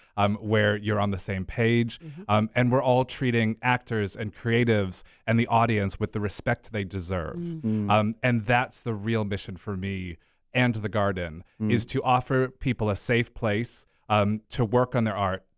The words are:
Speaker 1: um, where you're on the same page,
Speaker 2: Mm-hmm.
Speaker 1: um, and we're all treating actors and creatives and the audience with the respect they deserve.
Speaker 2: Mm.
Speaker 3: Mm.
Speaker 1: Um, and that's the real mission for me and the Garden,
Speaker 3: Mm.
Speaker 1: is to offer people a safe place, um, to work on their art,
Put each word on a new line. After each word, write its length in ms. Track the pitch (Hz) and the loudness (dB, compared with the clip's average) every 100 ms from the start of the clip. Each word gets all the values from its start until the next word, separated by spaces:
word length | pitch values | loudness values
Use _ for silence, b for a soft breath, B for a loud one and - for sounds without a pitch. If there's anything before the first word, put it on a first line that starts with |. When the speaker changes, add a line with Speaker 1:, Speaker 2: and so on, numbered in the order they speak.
| b b | b b
Speaker 1:
um, 200 | 104 104 | 0 0
where 400 | 107 107 104 104 | 2 4 4 2
you're 220 | 104 104 | 0 0
on 100 | 101 | 0
the 80 | 95 | -2
same 260 | - 95 | -4 -4
page, 540 | 92 - 113 120 117 - | -4 0 2 2 0 -4
Speaker 2:
Mm-hmm. 220 | 160 147 190 | -14 -12 0
Speaker 1:
um, 220 | 107 110 | 2 2
and 180 | - 123 | 2 2
we're 100 | 131 | 2
all 220 | 131 127 | 4 2
treating 520 | 127 - 127 117 110 110 | 2 -2 0 2 0 0
actors 540 | 123 123 - 113 101 - | 0 -2 -2 -2 -2 -4
and 180 | 107 | -10
creatives 680 | - 120 117 120 107 95 90 - b b | -6 0 2 4 4 2 -4 -12 b b
and 120 | 113 | 2
the 80 | 117 | 4
audience 520 | 113 117 107 98 - | 2 4 2 0 -2
with 120 | 107 | -6
the 80 | 110 | -4
respect 520 | 104 - - 120 - | -4 -4 -2 -4 -4
they 120 | 110 | -6
deserve. 520 | 95 98 87 92 78 175 | -6 -6 -4 -4 -4 -8
Speaker 2:
Mm. 220 | 170 160 | -8 -6
Speaker 3:
Mm. 280 | 113 110 104 | -2 -2 2
Speaker 1:
Um, 240 | 107 107 113 | 2 2 0
and 220 | 127 120 107 | 0 0 0
that's 340 | 120 127 - | 0 -2 -6
the 140 | - | -8
real 300 | 107 104 113 | -6 -2 -2
mission 320 | 101 98 - 92 | -2 -6 -8 -12
for 200 | - 95 | -8 -6
me 400 | 98 95 92 82 _ _ _ | -6 -6 -8 -12 _ _ _
and 200 | 127 123 110 | 0 0 0
the 120 | 101 | -2
Garden, 560 | 104 101 92 85 80 - - | 0 0 0 -4 -8 -16 -4
Speaker 3:
Mm. 100 | 107 | 0
Speaker 1:
is 140 | 117 110 | 0 0
to 160 | 131 | -2
offer 460 | 127 127 - 131 127 | 2 2 2 0 0
people 400 | - 135 120 107 | -2 -4 0 0
a 60 | 98 | -2
safe 380 | - 117 120 | 0 0 0
place, 520 | - 113 104 117 - - _ - | -2 -2 0 -2 -10 -20 _ 0
um, 320 | 107 101 107 - | 2 2 0 -4
to 140 | - | -2
work 300 | 113 120 123 | 2 2 2
on 80 | 123 | 2
their 120 | 113 101 | 0 0
art, 260 | 98 95 _ | -2 -2 _